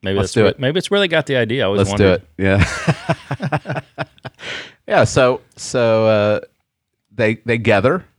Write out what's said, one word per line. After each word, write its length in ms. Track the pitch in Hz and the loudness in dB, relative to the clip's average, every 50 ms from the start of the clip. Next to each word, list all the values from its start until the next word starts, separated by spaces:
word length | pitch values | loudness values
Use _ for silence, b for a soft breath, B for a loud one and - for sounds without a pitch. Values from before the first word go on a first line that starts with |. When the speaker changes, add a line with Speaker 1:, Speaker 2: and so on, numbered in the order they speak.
Speaker 1:
Maybe 160 | - 95 98 98 | -4 -2 -2 -2
Speaker 2:
Let's 120 | 95 95 | -2 0
Speaker 1:
that's 40 | - | 2
Speaker 2:
do 80 | 120 107 | 2 2
Speaker 1:
where, 80 | 98 | 2
Speaker 2:
it. 80 | - - | 2 0
Speaker 1:
maybe 180 | 135 127 147 185 | -2 -2 -2 -2
it's 120 | 170 - | -4 -2
where 100 | 202 202 | 0 0
they 80 | 202 185 | 0 0
got 160 | 165 160 147 | 0 -2 -2
the 100 | - 139 | 0 0
idea. 280 | 127 117 107 117 139 117 | 0 0 0 -2 -2 0
I 20 | |
always 140 | 95 101 101 | 0 2 0
Speaker 2:
Let's 100 | 98 98 | 0 0
Speaker 1:
wondered. 320 | 98 104 104 95 92 85 - _ _ - | 2 2 4 4 4 2 -2 _ _ -4
Speaker 2:
do 60 | 95 | 0
it. 20 | |
Yeah. 1400 | 95 95 98 92 - - - - - 156 - - - - - - - 143 - - 151 - 156 - - - - - _ | 0 2 2 2 0 -2 -6 -2 -4 -4 -4 -2 -6 -6 -6 -6 -10 -10 -6 -6 -4 -6 -6 -6 -6 -10 -10 -10 _
<laughs> 20 | _ - 147 - _ _ _ - _ B B B B B B B B B B - | _ -12 -12 -12 _ _ _ -20 _ B B B B B B B B B B -2
Yeah, 160 | - 180 117 | 2 2 2
so, 380 | - - - 131 123 127 110 _ _ _ | 2 2 2 2 2 2 -2 _ _ _
so, 520 | - - - - 131 120 117 110 110 110 110 | -18 -16 -6 -2 0 2 2 2 2 4 4
uh, 320 | 110 107 104 104 104 101 - - _ _ _ _ _ _ _ _ _ _ _ _ _ | 2 2 2 2 0 -2 -4 -10 _ _ _ _ _ _ _ _ _ _ _ _ _
they, 220 | 104 117 107 113 113 _ | -2 0 0 0 -2 _
they 140 | 120 117 117 | -4 -4 -2
gather. 460 | 113 110 110 101 95 127 160 185 - _ _ | 2 2 2 2 2 2 0 0 -6 _ _